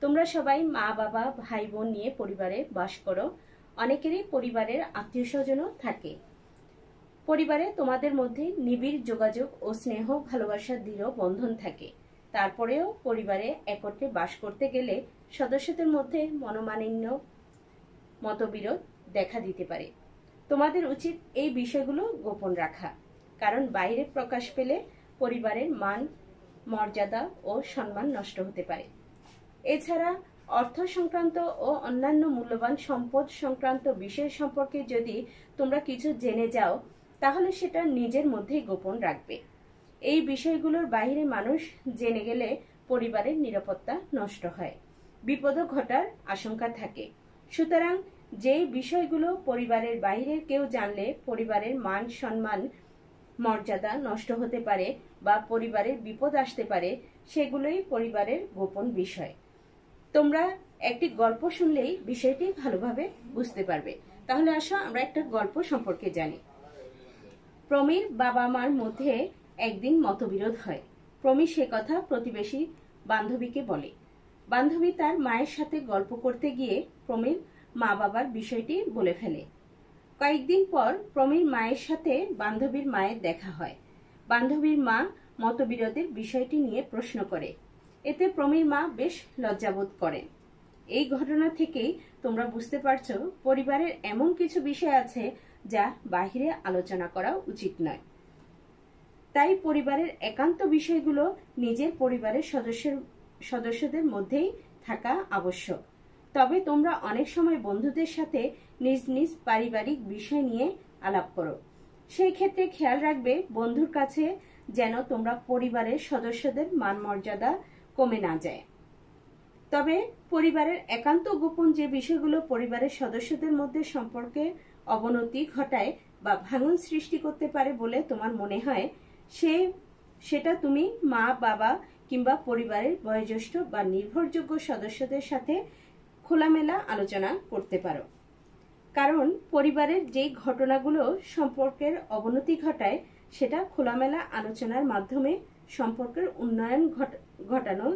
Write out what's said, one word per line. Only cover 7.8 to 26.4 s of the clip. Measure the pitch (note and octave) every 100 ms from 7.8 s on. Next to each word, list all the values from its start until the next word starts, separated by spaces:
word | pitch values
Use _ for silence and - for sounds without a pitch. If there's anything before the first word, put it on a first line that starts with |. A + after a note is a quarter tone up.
| C4 B3+ D4
মধ্যে | C#4 B3 A#3 D#4+ G4
নিবিড় | B3 A#3+ C4 D4
যোগাযোগ | A3+ A3 A3 A3+ C#4 -
ও | G#3
স্নেহ | A3 B3+ A3 A3+ D4
ভালোবাসার | C#4+ B3+ G#3 G#3 A#3 A#3+
দৃঢ় | G3+ G#3 G#3+
বন্ধন | A#3 F#3 G3 A#3+
থাকে। | A3+ G3+ - D#3 - - - -
তারপরেও | G#3+ G3 G3 A#3 C#4 F#4 G#4+
পরিবারে | C4 A3+ G3+ G3 A3+ D#4 -
একত্রে | - G3+ G3+ C4+
বাস | A3 F3 -
করতে | G#3 G3+ C4+
গেলে | B3+ B3+ G3+ - - -
সদস্যদের | - B3+ C4+ C#4 E4+ E4
মধ্যে | D4+ C4+ D#4+ D#4 D4+
মনোমালিন্য, | A#3+ A3 A3+ A3 A3 A3+ A3+ C4+ - - - - - - - - - -
মতবিরোধ | G#3+ G#3 A3 G#3+ G3+ F4+ - - -
দেখা | G3 F#3 A#3
দিতে | F#3+ F3+
পারে। | F3 E3+ - - - - - - -
তোমাদের | C#4+ D4 E4 D#4
উচিত | C4+ E4 E4 -
এই | A#3+ D4
বিষয়গুলো | B3 A#3+ C#4+ C4 C#4+ A4 A4
গোপন | G#3 G3+ F#3+
রাখা, | F3 D#3+ - E3 - - - - -
কারণ | G#3+ A#3 C4+
বাইরে | G3 F#3 B3
প্রকাশ | C#4+ C#4 A#3+ B3 A#3+
পেলে | - B3+ E4 - - - -
পরিবারের | A#3+ A#3+ A3 G#3+ D#4+
মান, | B3+ G3 G#3 D4 - - -